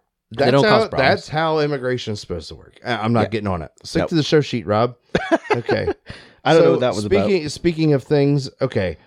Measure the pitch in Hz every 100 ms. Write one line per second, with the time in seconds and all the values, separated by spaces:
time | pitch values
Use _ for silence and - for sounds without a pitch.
0 | _ _ _ 113 131 135 214 214 220 151
1 | 131 196 - 151 160 156 147 143 127 123
2 | - 104 - 87 78 - - - 117 113
3 | 110 117 104 110 104 87 76 _ - 165
4 | 175 165 143 156 139 123 82 104 123 120
5 | _ - 762 - - 453 427 381 - -
6 | - - - _ 135 165 165 165 123 101
7 | 104 196 202 185 151 - 170 160 156 139
8 | - 147 139 143 131 - 131 117 90 82